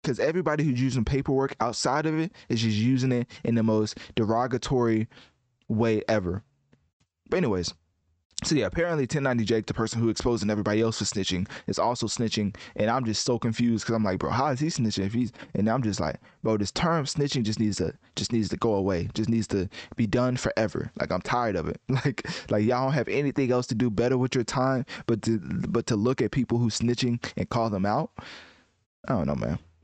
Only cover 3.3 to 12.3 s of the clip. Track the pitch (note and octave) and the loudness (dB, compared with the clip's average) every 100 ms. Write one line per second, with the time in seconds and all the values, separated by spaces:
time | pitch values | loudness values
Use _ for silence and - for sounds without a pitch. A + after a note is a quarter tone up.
3.3 | - - A#2 A2 A2 G#2+ - - - G#2+ | -6 0 2 4 2 0 -4 -6 -2 2
4.3 | A2+ B2+ A#2+ - B2+ A#2+ A2 A2 - - | 2 0 -2 0 2 4 2 0 -8 -20
5.3 | _ _ _ _ A2 A#2 G#2+ - A2 F2+ | _ _ _ _ 0 2 2 2 0 0
6.3 | F#2+ - _ _ _ _ _ _ _ - | -4 -8 _ _ _ _ _ _ _ -4
7.3 | - C#3+ F#2+ E2+ - _ _ _ _ _ | 0 2 0 -2 -8 _ _ _ _ _
8.3 | - - D3+ F#2+ E3 E3+ D#3+ B2+ D3+ C#3 | -8 0 0 0 0 0 0 0 0 0
9.3 | A#2+ G#2+ A#2 G2+ G#2+ A2+ A#2 A#2 G#2+ B2 | 0 2 2 2 -2 -2 0 0 2 0
10.3 | A#2 G#2 G#2 G#2 G#2+ A2+ A2+ G2+ G#2 F#2+ | 0 0 0 2 2 2 0 -4 -2 -2
11.3 | F#2 F#2+ - - G2+ G#2+ B2 A2 - A2+ | -2 -4 -8 -6 0 0 0 -4 -2 -2